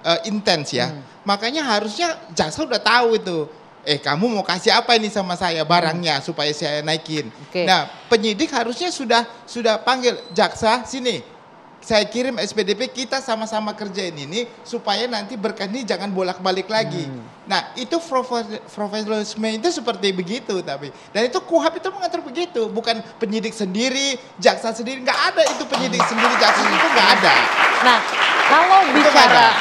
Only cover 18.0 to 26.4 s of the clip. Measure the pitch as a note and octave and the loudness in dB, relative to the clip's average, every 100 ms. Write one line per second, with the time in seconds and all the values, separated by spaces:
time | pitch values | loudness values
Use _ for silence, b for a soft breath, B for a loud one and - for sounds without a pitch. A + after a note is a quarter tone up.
18 | E4 C4 B3 A#3+ G#3+ G#3+ - - G#3 G#3 | 0 -2 -2 -4 -6 -10 -14 -8 -6 -4
19 | G#3+ G#3+ G#3+ - A3 A3 A#3+ E4+ A#3+ G3+ | -4 -4 -4 -4 -4 0 -2 -2 -4 -2
20 | G3 F#3 F3 A#3+ - G3 D#3+ C#3 C#3+ - | 0 -2 -4 -6 -4 -6 -4 -8 -10 -16
21 | B G3 A#3+ F4+ - E4+ D4+ E4+ F#4 G4 | B -2 0 -2 0 2 2 -2 -8 -6
22 | F4+ F4 D4+ B3 F4 - A3 G3 A3+ A3+ | -6 -6 -8 -6 -6 -4 -4 -4 -4 -4
23 | G3+ - A3 A3 A3 A3 G3+ F#3+ B3+ C4 | -6 -8 -4 -4 -4 -4 -4 0 0 0
24 | C#4 B3+ - - F#3 F#3+ A3+ A3+ A#3+ C4 | -4 -4 -10 2 2 4 -2 -6 -8 -6
25 | B3+ C4 D#4+ F4+ D#4 D4+ C#4+ C#4 B3+ A#3+ | -2 0 0 2 2 0 -4 -2 -2 0
26 | - A3+ A#3+ A#3+ | 0 2 0 4